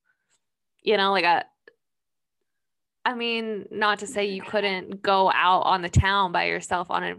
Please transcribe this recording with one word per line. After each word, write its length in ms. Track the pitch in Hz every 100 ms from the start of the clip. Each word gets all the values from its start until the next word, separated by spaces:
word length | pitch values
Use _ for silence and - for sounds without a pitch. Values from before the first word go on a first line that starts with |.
| _ _ _ _ _ _ _ _
You 140 | - 208
know, 160 | 196
like, 120 | 196
a, 200 | 175 165 - _ _ _ _ _ _ _ _ _ _ _ _ _ _ _ -
I 60 |
mean, 520 | 247 233 226 220 214 -
not 280 | 202 214 208
to 80 | 202
say 180 | 208
you 160 | 202 190
couldn't 600 | - 214 202 190 - 196
go 280 | 202 196 190
out 300 | - 175 180
on 220 | - 185
the 80 | 175
town 420 | - 190 202 190
by 120 | 175 175
yourself 440 | 170 - 180 175
on 140 | 175
a 120 | 180